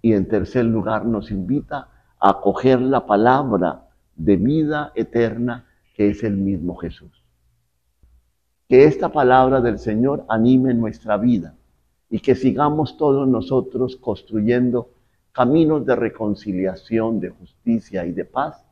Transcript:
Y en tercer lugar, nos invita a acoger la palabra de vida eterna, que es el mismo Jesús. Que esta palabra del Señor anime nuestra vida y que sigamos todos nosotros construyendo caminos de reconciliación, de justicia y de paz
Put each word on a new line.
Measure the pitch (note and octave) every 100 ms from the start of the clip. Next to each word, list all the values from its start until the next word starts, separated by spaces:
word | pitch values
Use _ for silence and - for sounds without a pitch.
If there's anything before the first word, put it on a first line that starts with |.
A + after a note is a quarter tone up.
Y | A#2
en | G#2 F#2
tercer | G#2 F2+ B2+
lugar, | A#2 A2 G#2 A2 G#2
nos | A2 -
invita | G2 F#2 C#3+ - C#3+ - _ _ _
a | G2
acoger | - G2+ - B2+ B2+
la | C3 C3 -
palabra | G2+ A#2 C3 C#3 G2+ E2+ - _ _ _ -
de | E2 F#2+
vida | A2+ D#3 D3+ D3+ D3 A#2
eterna, | A2 A#2+ A2+ A2 A#2+ A#2+ _ _ _
que | - G#2
es | G2
el | A2+ G2
mismo | G2 F#2+ F2 F2
Jesús. | E2+ - D2+ _ _ _ _ _ _ _ _ _ _ _ _ _ _ _ _
Que | C3 D3+
esta | C#3+ E3+
palabra | D3+ B2+ B2+ B2+ C3
del | A#2+ G2+
Señor | A2+ G#2+ C3 D3 -
anime | A2 A#2 C3 C3
nuestra | A#2+ A2 - A2+ G#2
vida | A#2+ A2 E2 _ _ _ _ _ _
y | A2
que | - B2
sigamos | C3 G#2 D3 D3+ D3 -
todos | D3+ C3+ C3
nosotros | A#2+ - C3 B2 A#2+ B2 -
construyendo | - G2+ - G#2+ G#2+ B2 B2 A#2+ A2+ _ _ _ _
caminos | - A#2+ D#3 D#3 D3+ B2+
de | B2
reconciliación, | A2+ - G#2+ G2+ G#2 F#2 F#2 F#2 - A2+ A2+ A2
de | F2+
justicia | - F2+ _ A#2+ A2+ - F#2+ E2+
y |
de | F2+
paz | E2+ B2+ D3+ - _